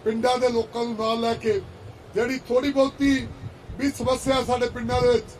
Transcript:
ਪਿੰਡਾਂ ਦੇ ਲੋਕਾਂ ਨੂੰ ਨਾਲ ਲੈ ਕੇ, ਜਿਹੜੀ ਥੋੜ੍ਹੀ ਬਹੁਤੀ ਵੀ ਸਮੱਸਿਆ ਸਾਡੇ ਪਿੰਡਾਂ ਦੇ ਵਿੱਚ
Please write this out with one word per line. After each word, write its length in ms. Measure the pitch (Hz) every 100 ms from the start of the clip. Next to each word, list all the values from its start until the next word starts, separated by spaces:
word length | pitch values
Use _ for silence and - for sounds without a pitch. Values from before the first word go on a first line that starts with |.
ਪਿੰਡਾਂ 320 | 220 226 247 247
ਦੇ 100 | 254
ਲੋਕਾਂ 360 | 233 226 233
ਨੂੰ 120 | 233 220
ਨਾਲ 220 | 220 226
ਲੈ 140 | 233
ਕੇ, 260 | 226 226 196 - - - - -
ਜਿਹੜੀ 240 | 196 240 262 -
ਥੋੜ੍ਹੀ 240 | 247 285
ਬਹੁਤੀ 440 | 277 262 - 277 262 233 - - - - -
ਵੀ 120 | 277 -
ਸਮੱਸਿਆ 460 | 247 254 269 262
ਸਾਡੇ 240 | 240 247 240
ਪਿੰਡਾਂ 320 | 247 233 247
ਦੇ 60 | 247
ਵਿੱਚ 180 | 226 -